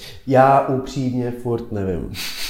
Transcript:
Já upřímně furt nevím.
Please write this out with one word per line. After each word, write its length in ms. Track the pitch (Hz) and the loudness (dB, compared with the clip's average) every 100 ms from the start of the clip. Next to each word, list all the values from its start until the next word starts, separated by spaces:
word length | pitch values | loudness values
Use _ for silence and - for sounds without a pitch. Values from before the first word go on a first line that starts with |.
| - - - | -14 -12 2
Já 340 | 131 131 139 143 | 6 6 6 4
upřímně 640 | 131 131 - 127 123 123 120 | 0 -4 -4 -2 -2 -2 -4
furt 300 | 123 117 117 | -4 -4 -4
nevím. 400 | 104 95 87 - - - - - | -6 -4 -4 -6 -8 -8 -8 -8